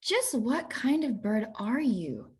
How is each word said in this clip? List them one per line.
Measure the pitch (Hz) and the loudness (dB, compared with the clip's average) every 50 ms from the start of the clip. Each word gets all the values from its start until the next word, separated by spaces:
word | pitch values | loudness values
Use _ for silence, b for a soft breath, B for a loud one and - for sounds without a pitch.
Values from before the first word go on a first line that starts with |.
just | - - 359 480 508 - - | -2 0 0 0 0 2 0
what | 254 214 233 262 330 330 - | 0 2 2 0 0 -2 -4
kind | - - - 254 277 311 311 | -6 -2 2 2 2 4 2
of | 285 233 196 | 0 -2 -2
bird | - 202 214 220 214 220 - - | 0 0 0 0 0 -2 -6 -6
are | 196 208 233 285 | -4 -2 0 2
you? | 311 269 214 185 170 151 127 107 104 - - | 2 2 2 2 0 -4 -6 -8 -8 -14 -18